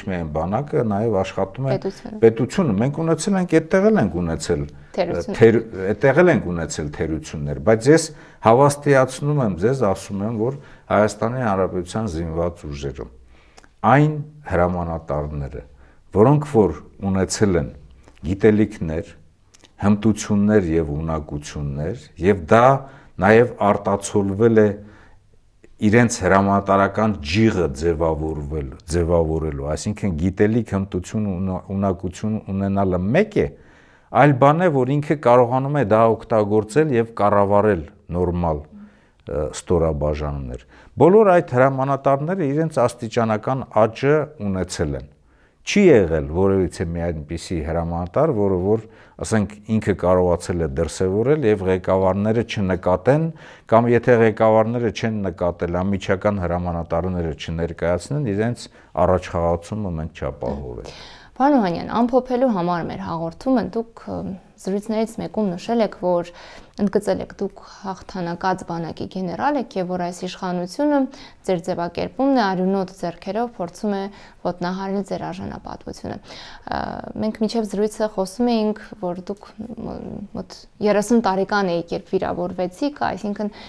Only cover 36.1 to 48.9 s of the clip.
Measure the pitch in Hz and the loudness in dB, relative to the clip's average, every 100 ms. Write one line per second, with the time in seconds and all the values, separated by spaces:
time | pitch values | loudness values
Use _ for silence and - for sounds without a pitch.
36.1 | 107 - 113 104 107 104 147 156 117 113 | 2 0 0 2 0 2 0 2 0 -2
37.1 | - 101 101 98 101 107 90 78 - - | 0 2 4 4 4 4 2 -2 -16 -8
38.1 | 87 90 87 85 73 80 - - _ _ | -2 0 0 -2 -2 -6 -20 -20 _ _
39.1 | _ - 76 71 - - 85 82 73 73 | _ -8 -6 -4 -8 0 2 2 0 -2
40.1 | 73 73 71 65 62 - - - 104 151 | -2 -4 -6 -8 -12 -16 -20 -16 4 6
41.1 | 208 202 175 - 123 135 131 135 135 139 | 8 6 4 4 4 4 2 -2 0 2
42.1 | 139 151 190 143 147 160 135 120 - 113 | 0 0 -2 -2 0 -2 0 0 -2 -4
43.1 | 120 113 107 127 131 - 107 110 - 135 | 0 0 0 -2 -6 -2 2 2 2 0
44.1 | 151 139 - 101 92 87 - 78 67 - | 0 0 -6 -4 -2 -4 -4 -4 -4 -10
45.1 | _ _ _ _ _ - 202 190 123 85 | _ _ _ _ _ -2 6 8 8 6
46.1 | 80 69 82 98 98 90 - 85 85 85 | 0 0 0 2 4 0 -2 -6 -4 -4
47.1 | 80 73 82 - 85 76 82 82 85 90 | -6 -8 -10 -6 -6 -2 -4 -2 -4 -4
48.1 | 127 156 110 101 90 95 113 - | 0 0 2 0 2 2 0 -2